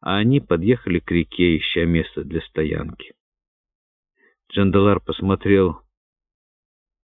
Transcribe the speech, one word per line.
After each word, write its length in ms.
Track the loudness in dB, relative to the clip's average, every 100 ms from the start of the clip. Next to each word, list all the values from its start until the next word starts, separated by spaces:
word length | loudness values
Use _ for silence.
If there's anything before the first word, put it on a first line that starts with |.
а 160 | -2 0
они 220 | 2 0
подъехали 600 | 0 -2 0 0 0 -4
к 120 | 0
реке, 460 | -2 -2 0 0 0
ища 280 | -2 -2 0
место 380 | 0 -2 -8
для 180 | -8 -8
стоянки. 720 | -8 -6 -4 -4 -8 -12 -20 _ _ _ _ _ _ _ _ _ _ _ _ _ _
Джандалар 480 | -2 2 4 4 2
посмотрел 840 | -2 -6 -2 -2 2 4 2 -2 _ _ _ _ _ _ _ _ _ _ _ _